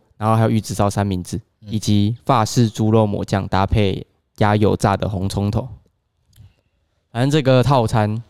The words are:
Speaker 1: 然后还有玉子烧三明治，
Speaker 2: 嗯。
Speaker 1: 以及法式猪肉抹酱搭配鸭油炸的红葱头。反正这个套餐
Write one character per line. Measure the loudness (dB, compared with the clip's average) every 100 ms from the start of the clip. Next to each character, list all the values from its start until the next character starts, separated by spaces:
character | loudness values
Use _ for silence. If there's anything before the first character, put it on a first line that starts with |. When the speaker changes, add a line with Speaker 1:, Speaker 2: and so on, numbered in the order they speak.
| _ _
Speaker 1:
然 | 0
后 |
还 | 2
有 | 2
玉 | 0
子 | -2
烧 | -2 -2
三 | 0 -2
明 | -4
治， | -6 -10 -12 _
Speaker 2:
嗯。 | -10
Speaker 1:
以 | -6
及 | 0 2 2 -2
法 | -2 0
式 | 2 2 0
猪 | 2 2
肉 | 2 2
抹 | -2
酱 | -4 -4 -2
搭 | -2 0
配 | 0 0 -2 -10 _ _ -2
鸭 | 2 4
油 | 2
炸 | 2 0 0
的 | -2
红 | -4 -4
葱 | -2 -2
头。 | -2 -6 -14 _ _ _ _ _ _ -20 _ _ _ _ _ _
反 | -4
正 | 0
这 | 0
个 | 2 2
套 | 4 2 2
餐 | 0 0 -2